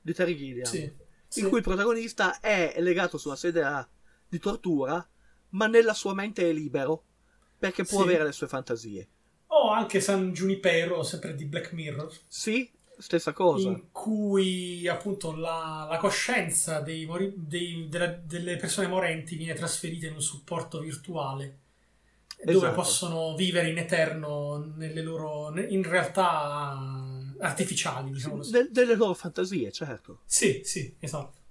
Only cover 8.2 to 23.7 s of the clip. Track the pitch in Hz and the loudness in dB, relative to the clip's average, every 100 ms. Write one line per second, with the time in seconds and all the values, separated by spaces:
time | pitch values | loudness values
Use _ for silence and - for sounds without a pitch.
8.2 | 151 143 147 135 131 117 113 101 - _ | 4 -2 -6 -6 -4 -6 -6 -12 -14 _
9.2 | _ _ _ 311 240 214 226 190 190 196 | _ _ _ 6 6 4 2 2 4 2
10.2 | 185 170 190 190 185 165 170 175 156 165 | 2 0 0 2 4 4 2 0 -2 -6
11.2 | - 143 147 165 - 170 151 127 156 - | -8 -8 -6 -6 -6 -8 -8 -8 -8 -12
12.2 | _ - - 220 254 _ _ - - 170 | _ -8 -2 -2 -2 _ _ -20 -2 0
13.2 | - - 185 165 190 185 - - - 214 | 0 4 4 4 2 -2 -6 -8 -2 0
14.2 | 208 196 190 185 180 175 175 170 202 196 | 2 4 4 0 -4 -4 -2 -2 -2 -4
15.2 | 165 156 165 165 160 156 156 165 196 - | -4 -4 -4 -4 -4 -6 -4 0 0 0
16.2 | - 247 165 - - 156 143 160 160 170 | 0 0 2 0 0 -2 -4 -6 -6 -2
17.2 | 196 196 156 170 175 170 160 170 175 170 | -4 -4 -6 -4 -4 -6 -6 -2 -2 -2
18.2 | 160 170 175 175 175 - 185 185 175 160 | -8 -6 -4 -4 -2 0 0 2 0 -2
19.2 | - 165 165 156 165 - 170 165 160 156 | -6 -6 -6 -4 -2 -4 -4 -6 -8 -4
20.2 | 139 143 - 165 165 165 160 135 - 165 | -6 -6 -6 -6 -6 -8 -8 -10 -8 -6
21.2 | 139 135 139 - _ _ _ _ _ _ | -4 -4 -8 -12 _ _ _ _ _ _
22.2 | _ - - 185 175 170 170 - 175 165 | _ -10 4 6 6 2 2 2 0 -2
23.2 | 160 156 185 175 165 | -2 0 2 2 2